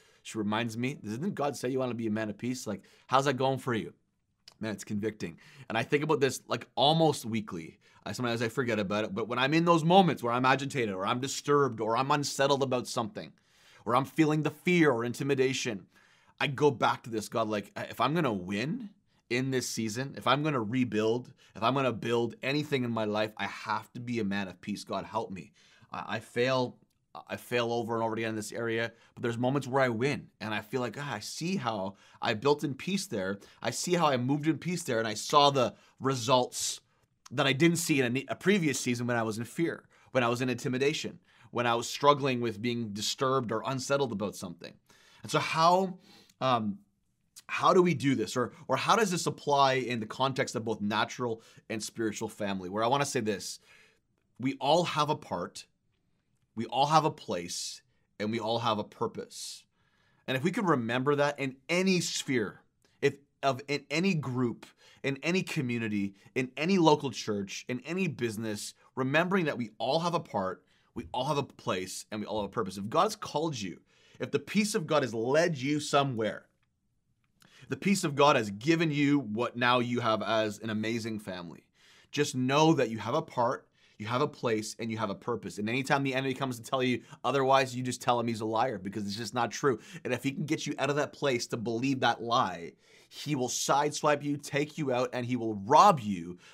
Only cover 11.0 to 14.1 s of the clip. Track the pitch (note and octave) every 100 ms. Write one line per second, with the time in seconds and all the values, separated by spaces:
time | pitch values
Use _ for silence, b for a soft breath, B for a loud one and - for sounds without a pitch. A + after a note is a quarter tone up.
11 | G2+ B2 C3 - - D3 C3+ A2+ A2 A2+
12 | C3+ D3 C#3+ - C#3 C#3 C3+ B2 A2+ -
13 | A2 - D#2+ - b b b b - B2
14 | C#3